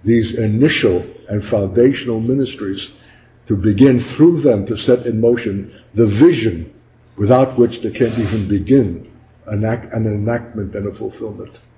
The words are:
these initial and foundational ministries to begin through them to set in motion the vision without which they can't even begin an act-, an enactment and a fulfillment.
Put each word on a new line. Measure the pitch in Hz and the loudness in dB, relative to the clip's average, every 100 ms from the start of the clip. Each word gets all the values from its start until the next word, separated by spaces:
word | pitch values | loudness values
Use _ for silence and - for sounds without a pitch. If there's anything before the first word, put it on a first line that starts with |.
these | 95 117 107 - | 2 0 0 -2
initial | 110 107 151 - 110 87 - - - | -2 2 2 2 0 0 -4 -16 -6
and | 104 - | -6 -2
foundational | 107 95 101 127 135 120 110 | -2 0 2 2 2 -6 -4
ministries | 113 135 127 - 98 98 - - _ _ _ _ - | -2 -2 -4 -6 -8 -8 -12 -18 _ _ _ _ -4
to | 101 | -2
begin | 107 98 135 123 - - | 0 4 4 4 -2 4
through | 165 165 | 4 4
them | 139 107 95 | 2 0 -2
to | 107 | -4
set | - 120 123 | 0 0 0
in | 110 | 0
motion | 117 120 107 98 98 - _ | 2 0 -2 -6 -10 -18 _
the | 104 113 | 0 0
vision | 101 165 143 113 85 82 _ _ _ _ - | 6 6 6 -2 -4 -12 _ _ _ _ -4
without | 101 127 131 127 | 2 4 2 2
which | 117 - | 0 0
they | 110 | -10
can't | - 120 110 | -2 -2 -2
even | 101 110 98 | -4 -4 -2
begin | 101 85 135 101 85 - _ _ _ - | -4 2 2 2 -6 -14 _ _ _ -8
an | 104 | -4
act-, | 110 117 - | -2 -4 -6
an | 113 110 | -6 -4
enactment | 104 107 117 113 107 98 | -4 -4 -4 -6 -10 -10
and | 104 101 | -8 -10
a | - | -8
fulfillment. | 110 - 110 101 101 - _ | -12 -10 -14 -12 -18 -20 _